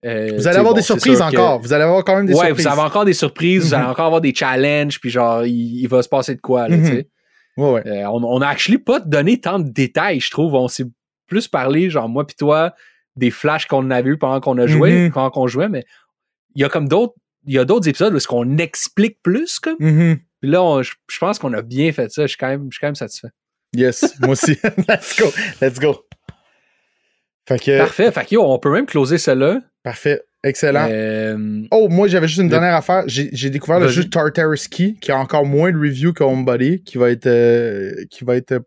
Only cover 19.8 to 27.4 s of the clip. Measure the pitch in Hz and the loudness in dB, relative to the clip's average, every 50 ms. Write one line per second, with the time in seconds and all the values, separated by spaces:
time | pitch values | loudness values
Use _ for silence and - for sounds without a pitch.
19.8 | 151 160 151 156 170 165 160 143 _ _ _ _ - 139 156 180 185 170 151 135 | 0 2 4 4 4 2 0 -2 _ _ _ _ -2 0 2 2 2 2 2 0
20.8 | 127 - - _ _ - - - 165 185 208 - - 135 117 107 113 117 120 131 | -2 -4 -8 _ _ -16 -8 -4 -4 -4 -4 -4 -6 -6 -6 -6 -8 -6 -4 0
21.8 | 147 165 147 - 127 110 - - 151 139 - - 139 131 135 139 143 131 - - | 0 0 0 -2 -6 -6 -4 -4 -4 -4 -4 -6 -6 -6 -6 -6 -8 -12 -10 -8
22.8 | - 147 143 - 131 104 - - - 113 _ _ _ _ _ _ _ _ - 120 | -6 -6 -6 -6 -10 -12 -12 -16 -18 -20 _ _ _ _ _ _ _ _ -8 -4
23.8 | 127 127 120 - - - - - - 131 135 - - - 151 - - - - - | -4 -4 -2 0 -4 -4 -2 -2 0 0 0 0 0 -2 -2 0 -2 -4 -2 -2
24.8 | 190 - 226 - - - - - 226 156 - - - 185 - - 135 135 123 127 | -2 -2 -2 -2 -2 -8 -2 0 0 0 0 -4 -8 -8 -6 -2 -2 -2 -2 0
25.8 | 139 151 139 - _ _ - _ _ - - _ _ _ _ _ _ _ _ _ | -2 -2 -2 -2 _ _ -20 _ _ -20 -20 _ _ _ _ _ _ _ _ _
26.8 | _ _ _ _ _ _ _ _ _ _ _ _ | _ _ _ _ _ _ _ _ _ _ _ _